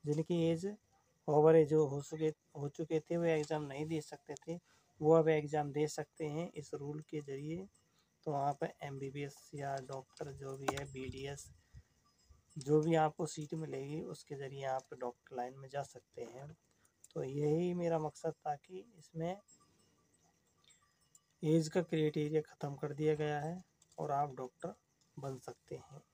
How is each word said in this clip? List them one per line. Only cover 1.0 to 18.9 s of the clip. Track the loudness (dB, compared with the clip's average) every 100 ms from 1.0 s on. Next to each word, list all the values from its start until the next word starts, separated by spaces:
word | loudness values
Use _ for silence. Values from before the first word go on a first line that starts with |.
| _ _ 4
over | 8 10 10
age | 10
हो, | 6
हो | 4 0
चुके, | -6 -2 -2
हो | -2 _ -8 -6
चुके | -6 -2 -2
थे, | 0 2
वो |
exam | 4 2 0 -2
नहीं | -4 -6 -2
दे | -4
सकते | -4 -16 -12
थे, | -12 -8 -10 _ _ _ _
वो | 8
अब | 8 8
exam | 4 2 -2 0
दे | 0 0
सकते | -2 -10 _ -4
हैं | -4 -6
इस | -8 -10
rule | -8 -8 -10
के | -8 -10
ज़रिए। | -8 -8 -6 -8 -10 _ _ _ _ _
तो | -4
वहाँ | 0 0
पर | -2 -6 -6
एमबीबीएस | -10 -8 -8 -6 -8 -10 -16
या | -8 -6 -6
doctor | -8 -12 -12 -12 -12
जो | -10 -10 -4
भी | -4
है, | -4
बीडीएस, | -8 -8 -8 -8 -10 -10 -14 -20 _ -20 _ _ _ _ _ -20 _ -12
जो | 2 2
भी | 4
आपको | 4 2 0 -6
seat | -6 -8
मिलेगी | -8 -8 -8 -6 -8
उसके | -8 -12 -12
ज़रिए | -12 -10 -8
आप | -4 -4 -6 -8
doctor | -8 -8 _ -8
line | -8 -10
में | -10
जा | -8
सकते | -8 -14 _ -14
हैं। | -12 -12 -16 -18 _ _ _ _ -12
तो | -8
यही | -6 0 2 2 2
मेरा | 0 0 0
मकसद | -2 -4 -6
था | -6 -6 -8
कि | -8 -16 -16